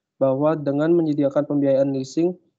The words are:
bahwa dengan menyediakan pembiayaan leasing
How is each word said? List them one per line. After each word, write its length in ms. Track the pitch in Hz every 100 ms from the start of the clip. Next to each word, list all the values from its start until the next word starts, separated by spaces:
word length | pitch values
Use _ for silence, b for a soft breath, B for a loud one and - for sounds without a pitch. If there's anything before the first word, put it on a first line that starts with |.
| _ -
bahwa 320 | 135 135 151
dengan 400 | 160 139 139 160
menyediakan 560 | 170 160 143 139 147 143
pembiayaan 400 | 147 139 135 139
leasing 480 | 135 131 160 175 180 _